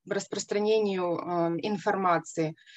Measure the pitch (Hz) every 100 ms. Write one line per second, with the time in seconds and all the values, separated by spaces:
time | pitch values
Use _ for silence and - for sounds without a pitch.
0 | - 202 196 208 - 208 214 220 208 190
1 | 180 165 - 175 170 165 208 202 214 196
2 | 185 165 - - 160 - -